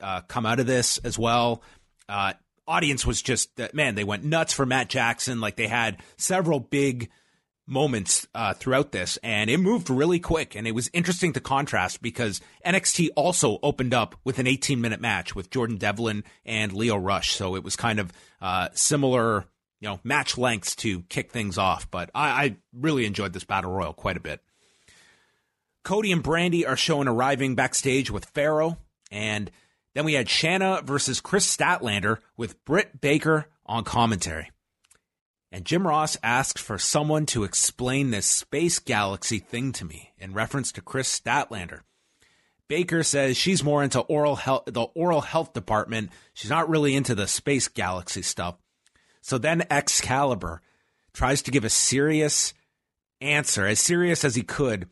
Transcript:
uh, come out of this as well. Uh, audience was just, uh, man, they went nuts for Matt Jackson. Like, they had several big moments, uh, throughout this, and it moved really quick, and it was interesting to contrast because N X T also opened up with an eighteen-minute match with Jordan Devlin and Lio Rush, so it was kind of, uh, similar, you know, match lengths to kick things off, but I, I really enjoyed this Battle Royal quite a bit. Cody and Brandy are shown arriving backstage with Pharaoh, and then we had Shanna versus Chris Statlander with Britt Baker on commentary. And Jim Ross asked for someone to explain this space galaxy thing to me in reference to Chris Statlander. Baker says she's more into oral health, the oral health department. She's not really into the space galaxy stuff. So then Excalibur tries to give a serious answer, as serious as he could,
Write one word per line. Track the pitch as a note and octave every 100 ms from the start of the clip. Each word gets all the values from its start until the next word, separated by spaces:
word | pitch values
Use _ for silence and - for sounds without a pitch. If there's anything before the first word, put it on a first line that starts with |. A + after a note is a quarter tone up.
uh, | G2 F#2
come | - B2+
out | A2 A#2+
of | A#2+
this | B2+ A#2+ -
as | A#2+ A2
well. | A#2 A#2+ A#2+ A#2 - - _ _ -
Uh, | G2+ G2 - _ _ -
audience | E3 D#3+ C3+ -
was | A2+
just, | - A#2 - -
uh, | A2+
man, | D3 C#3+
they | G#2
went | G2+ G#2
nuts | C#3+ E3 D#3+
for | - C3
Matt | C3 A#2+
Jackson. | C3 A#2 A#2 - A#2+
Like, | G#2+ G2+
they | A2
had | A#2+ A2+ G2 - -
several | - F#3 E3 D3
big | A#2 C#3+ C#3 B2 A2+ _ _ _ _ _ -
moments, | C3 D3+ A#2 F#2 - -
uh, | A2 G#2+
throughout | F#2 - B2+ D3
this, | G2 F2 -
and | A#2 G#2+ G#2+
it | D3
moved | F#3 A#3 F3
really | B2+ D#3 F3
quick, | F3 E3 C3+ G#2
and | A2+
it |
was | A2+ A#2
interesting | F3 F3 F3 F3+
to | C3+
contrast | - C3+ C#3+ G#2+ F2+ -
because | A#2 - A#2 F#2+ - _
N | -
X | F#3+ F#3
T | - E3
also | - D#3+ F3 C3+ G#2
opened | C#3+ - B2+
up | B2 G#2+ -
with | - C3+
an | B2+
eighteen-minute | C3 - C3 A#2 A2
match | A#2 G2 E2+
with | G2+ F#2
Jordan | C3 A2+ G#2+
Devlin | G#2 G2+ A#2 G#2 G#2 - -
and | A2 G#2+
Lio | F#2+ A#2 G#2
Rush, | F#2 F#2+ -
so | - F#2+
it | F#2+
was | F2+ -
kind | A#2 G#2+
of, | F#2 - - -
uh, | F#2+ F#2 F2
similar, | - - D3 C3+ B2+ A2+ G#2 - _ _ -
you | G#2
know, | F#2+
match | A#2 D3 C3 -
lengths | B2 A2 - -
to | A2+ F#2
kick | F2 - -
things | B2 G#2 F#2
off, | F#2+ E2+ -
but | F2+ F2
I, | - D3
I | B2+ C#3+ G2+ _
really | B2 D3+ C#3+
enjoyed | G#2+ G2+ G2
this | F2+
Battle | - G2 F#2
Royal | F#2 E2
quite | - G#2 F2
a |
bit. | E2 D2 _ _ _ _ _ - _ _ _ _ _ _ _ _
Cody | - G3 G#3+
and | E3+
Brandy | C3 E3 F3 E3+ D3+
are | C3
shown | - D3+ C#3
arriving | A#2 C3 C#3 C3+
backstage | B2+ B2+ - C3+ C3 B2+
with | G2+
Pharaoh, | - - D3 D3+ D#3+ E3 - _ -
and | G2+ G#2+ G#2+ F#2+ - _ _ _
then | C#3
we | D#3
had | C#3+ A#2
Shanna | - D#3+ F#3 F#3+ F#3
versus | C3+ C#3 - B2
Chris | - G3 - -
Statlander | D3 F3+ A#2 G2+ G2 A2 _ -
with | A2+ -
Britt | - E3 G#3 C3
Baker | D3 D3+ D3+ D#3 D3+ _ -
on | A2+
commentary. | A2+ A#2 A#2 G#2 - D#2+ - _ _ _ _ _ _ _ _ _ _
And | F#2
Jim | F2+ E3 F#3+
Ross | D3+ D#3 -
asked | A2+ B2 C#3 -
for | - G2+
someone | - D3+ D3+ D#3 D3+
to | A#2+
explain | G2+ - - - B2 C3 C#3
this | G#2 -
space | - - C#3+ E3+ -
galaxy | - A2 G2+ G2 - A2
thing | - A#2 C3+
to | A#2+ F2
me | D2+ - -
in | F#2+
reference | F#2+ A#2 C#3 B2
to | -
Chris | - C3 C3 -
Statlander. | - C3+ - G#2+ F2 - _ _ _ _ _ _ _ _ -
Baker | D3+ F3+ E3
says | D3+ C#3+ C3+ B2
she's | F3 F#3+
more | D3 D3
into | C#3+ B2+
oral | - D3+ D3 C3
health, | - C3 -
the | B2
oral | A#2 - F3 D#3+
health | - D#3+ D#3+
department. | B2 F#2+ G#2+ G2+ A2+ G#2 - _
She's | - G#2
not | D3+ D#3+
really | D#3 D3
into | C3+ B2+
the | G#2+ G2
space | - - C#3+ -
galaxy | - F#2 F#2 F2 -
stuff. | F2 - F2 - _ _ _ _ _ _
So | - C3
then | D3+ E3 D#3
Excalibur | C#3+ - - - B2+ C#3+ A2+ E2+ E2 _ _ _ _ _
tries | - B2+ C#3+
to | -
give | C3
a | A2
serious | - - C3 D3 D#3 D3+ - - - _ _ _ _ _ -
answer, | C#3 D3 D3 - G2
as | G#2+
serious | - F3 F3 E3 C#3+
as |
he | A#2+
could, | G#2 - C3+ G#2+ F2